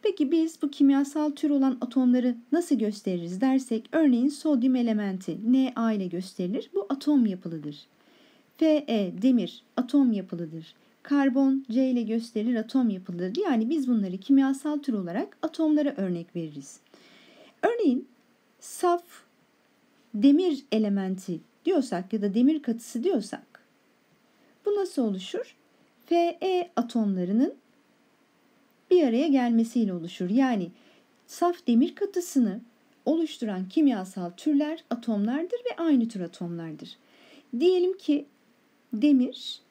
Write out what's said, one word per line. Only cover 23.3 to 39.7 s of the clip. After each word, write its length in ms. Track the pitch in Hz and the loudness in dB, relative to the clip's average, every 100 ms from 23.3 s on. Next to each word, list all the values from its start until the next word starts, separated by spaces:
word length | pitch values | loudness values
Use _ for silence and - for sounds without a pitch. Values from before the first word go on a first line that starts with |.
| - - - _ _ _ _ _ _ _ _ _ _ - | -12 -16 -20 _ _ _ _ _ _ _ _ _ _ -2
bu 100 | 415 | -2
nasıl 260 | 370 - | -2 -2
oluşur? 540 | 226 190 185 359 494 _ _ _ _ _ _ | -2 -2 -6 -10 -10 _ _ _ _ _ _
Fe 340 | 339 339 339 381 370 349 - | 0 0 -2 -2 -2 -2 -4
atomlarının 760 | 240 233 214 190 180 214 302 - _ _ _ _ _ _ _ _ _ _ _ _ _ | -2 0 0 0 0 2 0 -2 _ _ _ _ _ _ _ _ _ _ _ _ _
bir 160 | 359 294 | 4 4
araya 200 | 226 320 | 2 2
gelmesiyle 680 | 269 247 226 226 247 214 | 2 2 2 2 0 -2
oluşur. 360 | 180 165 - 180 | -2 -8 -6 -2
Yani 420 | 220 262 226 170 - _ _ _ _ _ | 2 2 0 -4 -10 _ _ _ _ _
saf 400 | - 349 349 - | -2 -2 -2 0
demir 280 | 233 320 - | 2 2 0
katısını 640 | 403 370 349 277 226 190 - _ _ _ - | -6 -4 -2 0 0 -2 -12 _ _ _ -2
oluşturan 640 | 320 320 - 220 185 185 | 0 -2 -4 -6 -6 -4
kimyasal 600 | - 294 220 190 - 175 | 2 2 2 -6 -8 -10
türler 520 | 180 - 285 294 330 - | -6 0 0 0 -6 -8
atomlardır 720 | 240 - 214 208 269 359 480 494 | -8 -2 -2 0 -2 -4 -6 -6
ve 40 | - | -4
aynı 300 | 330 277 226 | 2 2 2
tür 140 | 202 | -4
atomlardır. 760 | 170 - 175 170 165 156 - - _ _ - - _ 240 | -8 -8 -8 -8 -10 -12 -16 -20 _ _ -20 -20 _ 0
Diyelim 380 | 339 370 359 381 | 2 4 0 -2
ki 280 | - 294 294 _ _ _ _ _ _ | -2 -2 -2 _ _ _ _ _ _
demir 680 | 220 285 277 247 - - - _ | 0 4 4 2 -4 -12 -14 _